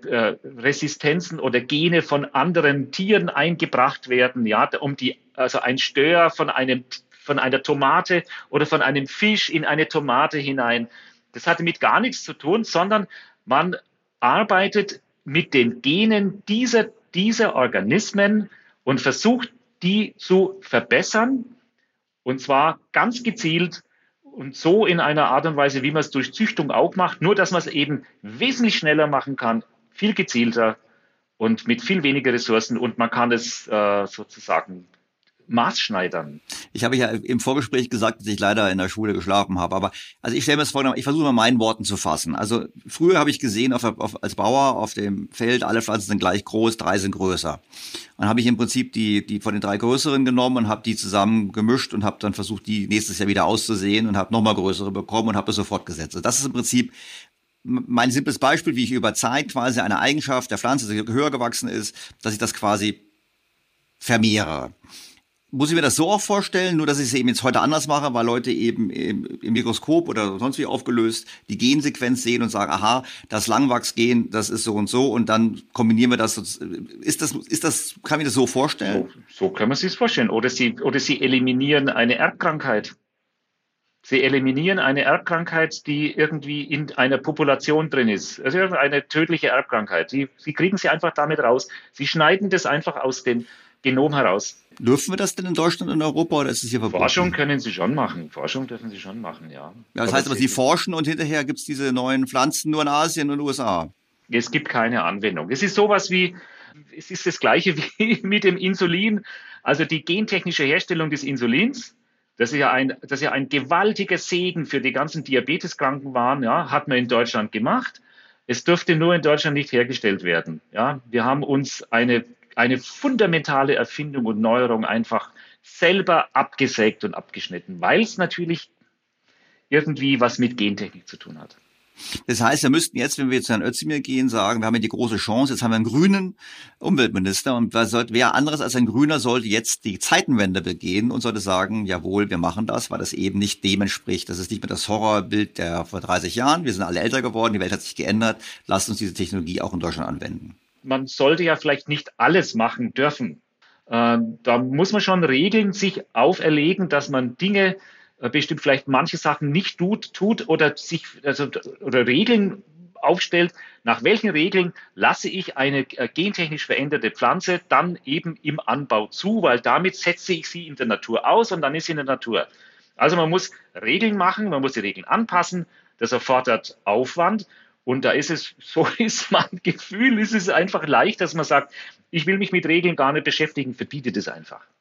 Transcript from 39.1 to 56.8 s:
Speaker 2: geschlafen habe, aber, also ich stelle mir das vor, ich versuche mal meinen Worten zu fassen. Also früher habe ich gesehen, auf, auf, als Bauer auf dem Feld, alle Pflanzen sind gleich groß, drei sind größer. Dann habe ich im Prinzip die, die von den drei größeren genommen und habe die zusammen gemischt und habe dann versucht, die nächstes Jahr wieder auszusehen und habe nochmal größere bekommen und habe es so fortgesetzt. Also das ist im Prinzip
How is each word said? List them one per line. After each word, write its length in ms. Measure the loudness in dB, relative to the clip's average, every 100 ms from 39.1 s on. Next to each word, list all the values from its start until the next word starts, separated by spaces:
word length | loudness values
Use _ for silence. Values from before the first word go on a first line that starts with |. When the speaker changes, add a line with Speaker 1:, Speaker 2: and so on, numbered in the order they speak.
Speaker 2:
geschlafen 480 | -2 0 0 2 0
habe, 160 | -2 -2
aber, 160 | -4 -6 -20 -12
also 160 | -6 -2
ich 60 |
stelle 120 | 0 0
mir 60 |
das 100 | 0
vor, 240 | 0 0 -2
ich 80 |
versuche 220 | -2 0 2
mal 80 |
meinen 260 | 4 4 4
Worten 240 | 2 0
zu 140 | -4 -4
fassen. 360 | -2 -4 -4
Also 340 | -4 -2 -2 -4 -14 -14
früher 320 | 0 4 4
habe 100 | 4
ich 100 | 0
gesehen, 340 | -2 0 0
auf, 100 | 0
auf, 400 | 0 -2 -6 -6
als 120 | -8 -2
Bauer 420 | 0 2 2 0
auf 160 | -4
dem 340 | -4 -4 -4 -6
Feld, 300 | -4 0 0
alle 180 | 0 -2
Pflanzen 260 | 0 -2 -2
sind 120 | -2
gleich 260 | 0 0 -2
groß, 320 | 0 0 0
drei 200 | 0 0
sind 140 | -2
größer. 480 | -2 -2 0 -4 -8 _ -20 -16 -16 -18 -4
Dann 120 | 0
habe 100 | 2
ich 80 | 2
im 80 | 2
Prinzip 380 | 0 0 -2
die, 320 | -2 0 0 0
die 140 | -6
von 120 | -4
den 60 | -4
drei 180 | -2 0
größeren 460 | 2 2 2 2
genommen 320 | 2 4 2 2
und 120 | 0
habe 120 | -2
die 140 | -2 -4
zusammen 560 | -2 2 4 2 0
gemischt 420 | 0 2 2 0
und 120 | -2 -4
habe 120 | -2
dann 120 | -4
versucht, 320 | -4 -6 -8 -4
die 220 | -4 0
nächstes 320 | -2 -2 -2
Jahr 80 | 0
wieder 160 | 2
auszusehen 640 | 2 2 0 -2 2 2 2
und 80 | 0
habe 160 | 0
nochmal 240 | 2 2 2
größere 360 | 0 -2 -4
bekommen 360 | -8 -4 -2 0
und 80 | 0
habe 160 | -2
es 60 | -2
so 80 | -2
fortgesetzt. 500 | -4 -6 -10 -10 -6
Also 60 |
das 180 | -2 -2
ist 60 | -2
im 80 |
Prinzip 400 | -4 0 0